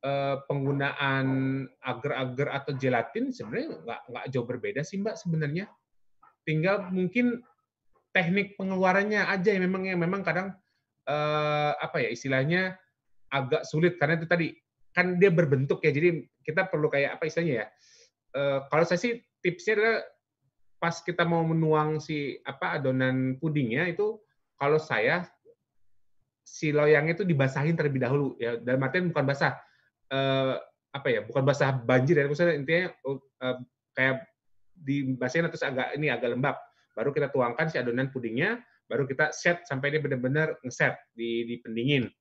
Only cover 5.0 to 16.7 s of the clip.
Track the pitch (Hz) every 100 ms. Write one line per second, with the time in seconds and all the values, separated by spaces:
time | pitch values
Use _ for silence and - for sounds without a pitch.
5 | 208 202 175 160 147 160 208 _ _ _
6 | _ _ _ _ - 156 170 202 185 185
7 | 185 240 247 240 - _ _ _ _ _
8 | _ 190 170 190 196 - 190 190 185 185
9 | 202 214 175 196 180 196 185 185 190 180
10 | 170 196 185 160 190 190 _ _ _ _
11 | - 147 151 151 151 151 147 143 156 165
12 | 117 123 139 131 135 175 185 185 _ _
13 | _ _ - 139 127 151 - 156 170 170
14 | 151 165 165 175 160 - _ _ - -
15 | 180 180 196 165 165 135 139 - 160 139
16 | 175 160 - _ - 156 185